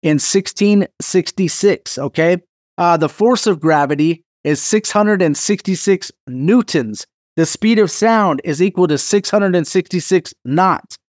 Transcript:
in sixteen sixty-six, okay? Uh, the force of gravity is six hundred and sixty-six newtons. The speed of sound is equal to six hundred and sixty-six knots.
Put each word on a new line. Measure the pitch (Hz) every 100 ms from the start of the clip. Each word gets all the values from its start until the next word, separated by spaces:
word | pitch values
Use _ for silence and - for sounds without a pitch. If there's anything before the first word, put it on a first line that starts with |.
in | 160 151
sixteen | - 196 190 - 202 208 196 _
sixty-six, | - 185 180 - 180 - 202 180 - -
okay? | 139 - 160 175 _ _ _ -
Uh, | 175 165
the | 151
force | - 220 247 -
of | 175
gravity | 156 151 143 143 156 165 _ _
is | 143 151
six | - 214 214
hundred | 214 208 208
and | 175 143
sixty-six | - 202 - 185 - 190 - - -
newtons. | 127 147 240 - 165 113 104 - _ _ -
The | 160
speed | - 214 226
of | 196
sound | - 220 226 202 139
is | - 143
equal | 185 185 180
to | 147
six | - 202 196
hundred | 208 202 180
and | 151
sixty-six | 190 170 185 - 185 165 -
knots. | - 143 185 165 - -